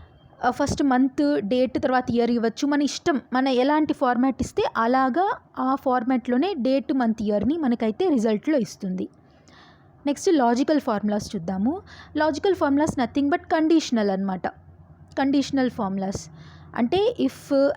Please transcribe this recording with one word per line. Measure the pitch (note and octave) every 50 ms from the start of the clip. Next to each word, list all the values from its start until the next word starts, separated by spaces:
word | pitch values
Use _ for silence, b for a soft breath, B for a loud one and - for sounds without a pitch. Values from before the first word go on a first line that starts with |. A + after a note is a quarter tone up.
| B B B B - - - - -
ఆ, | B3
ఫస్ట్ | A#3+ - C#4+ - G3+ - D4+
మంత్, | C#4 B3 B3+ C4+ C4 - - D4 C#4+ D4 D4
డేట్, | G#3 G3 B3+ B3+ B3+ - - D4 -
తర్వాత | C4+ B3+ B3+ B3+ -
ఇయర్ | A#3 A#3 A#3 A#3
ఇవ్వచ్చు, | A#3+ A#3+ G#3+ A3+ G#3+ - C#4+
మన | C#4 D4 C#4+
ఇష్టం. | D4 C4+ - - - F4 E4 A3+ - - A#3+
మన | B3+ C4
ఎలాంటి | C4+ B3+ A#3+ B3+ C#4 D4+ D#4 D#4 - D4+
ఫార్మాట్ | - C#4+ B3 B3 A#3 B3+ C4+ - -
ఇస్తే | - - - - G#4+ - -
అలాగా | - A3+ A#3+ B3+ C4 C4 C4 A#3+ E4+ F#4+ G#4 C5+ - - _ - C4
ఆ | C4 B3+ C4+
ఫార్మాట్లోనే | C#4 - C4+ B3+ B3+ A#3 B3+ C4 A#3+ - - B3 B3+ D#4+ G4 G4+
డేట్, | C#4 A3 C4 C4+ C#4 - - -
మంత్, | C4+ A#3+ A#3 A3 -
ఇయర్ని | G#3 G#3 G#3 G#3 G#3+ A#3+ D#4
మనకైతే | F4 D4+ A#3+ A#3+ - A#3 A3 G#3+ - F#4+ F#4
రిజల్ట్లో | D4+ A#3 G3+ A3+ G#3+ G#3 - D4 D#4+
ఇస్తుంది. | C4+ G#3 - - - - F#3 F#3 F#3 G3+ - _ _ - b b b b b b b b b b b b b b - -
నెక్స్ట్ | C#4+ C#4+ - - G4 E4+
లాజికల్ | C#4+ A#3+ A#3 A#3+ A#3+ C#4+ - D#4 C#4
ఫార్ములాస్ | - C4 G#3+ G3+ G#3 G#3 G#3 G#3 G#3 - -
చూద్దాము. | G3 E3 F3+ F#3+ F#3+ G3+ B3+ E4 G4 - B B B B B B
లాజికల్ | D4+ D4+ D#4 C#4+ D4+ - G4+ F4+
ఫార్ములాస్ | - D#4+ C#4+ C#4 C#4+ D4+ D#4
nothing | - C#4+ A#3+ A#3 - C#4+ C#4 C#4+
but | E4+ F4 F4 -
కండిషనల్ | F4+ D#4+ D#4+ D#4 E4 D#4 - - B3 A3 G#3 G3+
అనమాట. | F#3+ F#3+ G3 G3 F#3 E3+ - - - - - - - - - - - - - - -
కండిషనల్ | - C4 C#4 C#4 C#4+ C4 - - C4+ B3+ A#3+
ఫార్ములాస్ | - - G#3 F#3+ F#3+ G3 F#3+ F#3+ G3+ - - - B B B B B B B B B
అంటే | - A#3+ A#3+ F4 F#4 G#4 B4 A#4+ -
if, | C4 C4 - - - - C#4+ C4+ C#4 C#4+ -